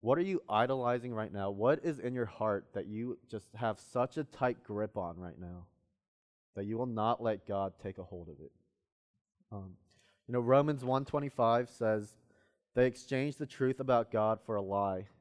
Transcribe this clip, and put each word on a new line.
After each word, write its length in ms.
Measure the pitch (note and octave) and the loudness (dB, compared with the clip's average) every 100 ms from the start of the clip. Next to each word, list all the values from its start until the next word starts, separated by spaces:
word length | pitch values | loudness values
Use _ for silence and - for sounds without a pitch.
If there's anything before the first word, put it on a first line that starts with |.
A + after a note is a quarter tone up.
What 160 | A2+ C#3+ | 4 2
are 40 | |
you 200 | F#3+ F#3 - | 2 -2 0
idolizing 640 | G#2+ B2 C3+ A#2+ B2 B2 | 2 2 2 0 0 -2
right 180 | A2+ G#2+ | -6 -6
now? 200 | G2 G2 | -4 -4
What 320 | G2 A2+ D#3 | 2 4 4
is 160 | E3+ C#3+ | 0 -2
in 120 | B2 | -4
your 140 | B2+ A2+ | -2 -4
heart 400 | - A2 G2+ - | -2 0 0 -2
that 120 | G#2 F#2 | -8 -6
you 320 | G#2+ A#2+ - _ | -6 -6 -8 _
just 160 | A2 - | -12 -12
have 240 | A2 A#2 G#2 | -4 -4 -4
such 380 | - B2 B2 - | -4 -2 -2 -2
a 80 | |
tight 400 | C#3+ - B2+ A#2+ | -8 -2 -2 -2
grip 320 | - G#2 G#2+ G#2+ | -6 -4 -4 -4
on 200 | F2 E2+ | -6 -8
right 220 | F2+ C2+ | -12 -12
now 280 | F2 F2 F2 _ _ _ _ _ _ _ _ - | -14 -14 -18 _ _ _ _ _ _ _ _ -8
that 100 | G2+ | -4
you 100 | A2+ | -4
will 100 | B2+ | -2
not 360 | A2 A2 A#2 | 0 0 2
let 240 | A2+ G2+ - | 0 -2 -2
God 260 | G2+ G2 F2+ | -2 -2 -6
take 180 | G2 F#2+ | -12 -10
a 40 | |
hold 260 | F2+ F2+ E2 | -12 -14 -14
of 60 | C#2+ | -16
it? 100 | D#2 _ _ _ _ _ _ _ _ _ _ | -18 _ _ _ _ _ _ _ _ _ _
Um, 240 | G#2 F#2+ F2 _ _ _ _ - | -12 -12 -16 _ _ _ _ -4
you 60 | |
know, 80 | B2 | -2
Romans 440 | A#2+ C3+ D3 D3 | 6 6 6 0
one 200 | B2+ C3 | 0 0
twenty-five 680 | C#3 D3 C#3+ - A#2 A#2 B2 | 0 -4 -4 2 4 4 2
says, 460 | - A2+ G#2+ G#2 - _ _ _ _ _ | -2 2 2 -2 -14 _ _ _ _ _
"They 120 | - B2+ | 2 2
exchanged 520 | A#2 - C3+ C#3+ C#3 | 2 -4 -2 -2 -4
the 80 | C3 | -10
truth 320 | - C3 C3 | -2 0 0
about 320 | C3 A#2+ A2+ | 2 4 4
God 300 | A2+ G#2+ A2 | 2 2 2
for 120 | - G#2+ | -2 -4
a 40 | |
lie 460 | G2 G2+ G2+ F#2+ G2+ _ | 0 0 0 -2 -8 _